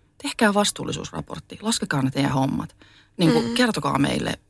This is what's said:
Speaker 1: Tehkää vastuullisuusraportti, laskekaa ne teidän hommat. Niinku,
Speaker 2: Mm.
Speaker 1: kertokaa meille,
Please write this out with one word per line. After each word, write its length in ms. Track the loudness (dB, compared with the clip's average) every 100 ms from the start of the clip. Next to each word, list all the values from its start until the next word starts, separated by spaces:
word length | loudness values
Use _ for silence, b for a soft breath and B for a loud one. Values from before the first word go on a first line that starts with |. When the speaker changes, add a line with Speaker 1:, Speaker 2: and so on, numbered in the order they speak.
| _ -12
Speaker 1:
Tehkää 320 | -8 2 4
vastuullisuusraportti, 1040 | 4 2 -2 -6 -8 -8 -10 -10 -12 -14 -8
laskekaa 400 | -4 -4 -2 0
ne 80 | 0
teidän 220 | 0 0
hommat. 440 | 0 0 -2 -6 -14 b b b 2
Niinku, 240 | 4 4
Speaker 2:
Mm. 120 | 2
Speaker 1:
kertokaa 440 | 2 2 2 0 2
meille, 400 | 2 0 -2 -6